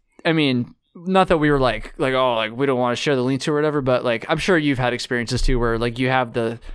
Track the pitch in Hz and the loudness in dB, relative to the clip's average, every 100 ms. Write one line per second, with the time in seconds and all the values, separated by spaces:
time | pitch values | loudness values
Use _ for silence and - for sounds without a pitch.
0 | _ _ 175 160 143 123 123 - _ - | _ _ 0 2 2 0 -2 -10 _ -12
1 | 170 190 185 170 151 143 127 110 - - | 0 2 4 4 4 2 2 0 -8 -4
2 | 139 131 131 117 110 117 139 127 123 120 | -2 2 2 0 -2 -2 0 2 0 0
3 | - 135 123 135 - 147 151 147 131 123 | 0 0 0 -2 -2 0 0 0 0 0
4 | 123 117 - 160 - 180 147 127 127 120 | 0 -4 -2 -4 2 2 2 0 0 -2
5 | - 123 113 123 - 127 117 113 120 117 | -4 -4 -2 0 2 2 0 0 -2 -2
6 | 127 131 120 120 113 113 - | 0 0 0 -2 -4 -4 -12